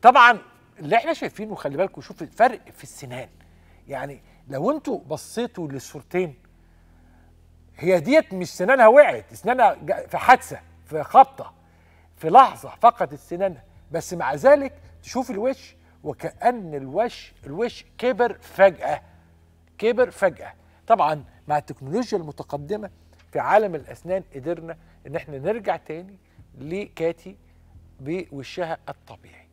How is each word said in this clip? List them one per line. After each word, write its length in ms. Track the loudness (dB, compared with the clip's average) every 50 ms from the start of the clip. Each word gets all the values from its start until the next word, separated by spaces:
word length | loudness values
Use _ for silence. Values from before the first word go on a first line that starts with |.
طبعًا 360 | 8 8 8 10 8 8 6 4 -4 -18 _ _ _ _ _ -16
اللي 160 | -4 0 0
احنا 180 | 0 0 0 -6
شايفينه، 420 | -6 -6 -10 -10 -10 -12 -12 -12
خلي 220 | -10 -8 -8 -4 -4
بالكم، 240 | -4 -4 _ -14
شوف 200 | -20 -20 -16 -16
الفرق 380 | -16 -16 _ 2 2 2 2 -2 _ -20 -20
في 100 | -20 -20
السنان. 460 | -20 -20 -18 -16 -14 -14 -14 -14 -16 _ -20 -20 _ _ _ _ _ -20 _ _ -12
يعني 340 | -10 -10 -10 -12 -14 -18 _ _ _ _ _ -12
لو 220 | -8 -4 -2 -2
انتوا 280 | -2 -4 -6 -8 -10 -10
بصيتوا 680 | -8 -12 -12 -12 -12 -12 -8 -8 -8 -8 _ -12 -12 -10
للصورتين، 680 | -12 -14 -16 -16 -18 -20 -20 _ -4 -4 -4 -4 -8 _ _ _ _ _ _ _ _ _ _ _ _ _ _ _ _ _ _ _ _ _ _ _ _ _ _ _ _ -8
هي 220 | -2 0 0 0
ديت 340 | 2 2 2 2 2 0 -8
مش 160 | -10 -10 -10 -6 -6
سنانها 300 | 0 2 4 8 8 8
وقعت، 460 | 10 10 8 8 6 -6 -10 _ -20
سنانها 440 | -10 -4 -4 0 4 4 2 2 0 -6
جا-، 220 | -6 -6 -6 -6 -8
في 100 | -8 -2
حادثة، 420 | 6 6 6 6 6 -8 -16 -16 -18 -20 -20 -20 _
في 180 | -10 -8 -8 -8
خبطة، 500 | 2 6 6 6 6 4 -18 -18 -18 -18 _ _ _ _ _ _ _ _ _ _ _ _ _
في 120 | -6 4
لحظة 400 | 6 6 6 6 2 -8 -18 -20 -12 2
فقدت 380 | 2 2 4 4 -6 -6 -6 -16
سنانها، 440 | -14 -12 -8 -4 -4 -4 -4 -8 -20 _ _ -20 -20 -10
بس 220 | -10 -10 -8 -8 -8
مع 200 | -6 -6 -6 -6
ذلك 400 | 2 6 6 6 6 4 -6 -12 -16 -20 -20 -20 -20 -20
تشوف 280 | -10 -6 -6 -6 -6
الوش 440 | -6 -4 -4 -4 -4 -6 -12 -20 -20 _ _ _ _ _ -12
وكأن 720 | -12 -12 _ -10 -12 -12 -2 -2 -2 -2 -2 -10 -12 -12
الوش، 580 | -12 -12 -8 -4 -4 -4 -4 -6 -12 -20 -20 _ _ -16
الوش 400 | -14 -8 -6 -6 -6 -8 -12 -20 _ _ _
كبر 360 | -4 -4 -2 0 -2 -2 -2 -8
فجأة، 600 | -16 -18 2 4 4 4 4 2 -8 -8 -8 -8 -10 -20 _ -20 _ _ _ _ _ _ _ _ _ _ _ _
كبر 340 | -4 -2 0 0 0 -2
فجأة. 420 | -2 -2 -2 -2 -2 -4 -20 -20 -20 _ _ _ _ _ _ 0
طبعًا 360 | 2 2 2 0 0 -4 -8 -18 _ -20 _ -4
مع 100 | -4 -4
التكنولوجيا 600 | -4 -6 -18 _ -12 -6 -6 -6 -4 -4 -6 -8
المتقدمة 720 | -8 -8 -14 -16 -14 _ -10 -12 -8 -8 -10 -10 -10 -14 -18 _ _ _ _ _ _ _
في 80 | -8 -6
عالم 360 | -2 2 2 2 2 2 -6
الأسنان 480 | -10 -12 -14 -20 -18 -10 -8 -8 -8 -8 _ -18
قدرنا 420 | -14 -10 -10 -10 -10 -10 -18 -18 -20 _ -20 _ _ _ -12
إن 80 | -12
احنا 220 | -12 -12 -12 -16 -10
نرجع 380 | -6 -6 -6 -6 -4 -6 -6 -6
تاني 400 | _ _ -14 -14 -14 -20 -20 _ _ _ _ -20 -20 _ -20 -18
لكاتي 760 | -14 -10 -10 -10 -10 -12 _ -6 -4 -4 -4 _ -14 -20 -20 _ _ _ _ _ _ -20 -20 -20 -20 -20 _ _
بوشها 800 | -10 -8 -8 -8 -8 -12 -14 -16 -14 -14 -10 -8 -8 -8 -8 -10 _ -16
الطبيعي. 560 | -18 _ _ _ -20 -20 _ -20 -20 -20 _ _